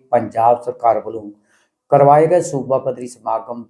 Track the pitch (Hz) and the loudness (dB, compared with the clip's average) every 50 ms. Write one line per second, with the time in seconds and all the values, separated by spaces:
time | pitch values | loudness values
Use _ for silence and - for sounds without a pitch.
0 | _ _ - 120 110 104 101 113 113 117 120 117 - 123 120 - - 117 110 107 | _ _ -2 -2 -2 -2 -4 0 2 2 2 2 -2 -10 -12 -2 0 0 0 0
1 | 104 110 113 113 104 104 104 _ _ _ _ _ _ _ _ _ _ _ - 143 | -4 -8 -12 -12 -14 -14 -20 _ _ _ _ _ _ _ _ _ _ _ 2 4
2 | 139 139 143 151 160 160 175 175 165 175 - 139 127 - 131 131 123 131 127 123 | 6 6 6 6 4 4 2 0 0 -2 -6 -8 -4 -2 -4 -4 -2 -4 -8 -8
3 | 123 123 - _ 107 113 113 113 - 120 120 120 117 104 | -10 -16 -16 _ _ -6 -6 -6 -6 -10 -14 -14 -16 -16